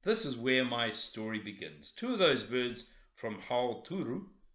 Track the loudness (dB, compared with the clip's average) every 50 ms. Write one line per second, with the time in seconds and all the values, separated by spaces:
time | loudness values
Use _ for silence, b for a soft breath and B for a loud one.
0 | _ 2 2 2 2 -2 -2 0 2 4 4 4 4 2 2 0 0 0 0 -4
1 | -6 -6 -6 -6 -4 -2 -4 -4 -4 -6 -10 -10 -10 -12 -12 -14 -18 -18 -10 -6
2 | -4 -2 2 4 6 6 6 4 0 -2 0 0 0 0 -4 -6 -12 b b b
3 | b b b -8 -6 -6 -6 -6 -4 0 2 2 2 2 0 -4 -6 -8 -6 -4
4 | -4 -4 -4 -6 -8 -10 -18 _ -20 -20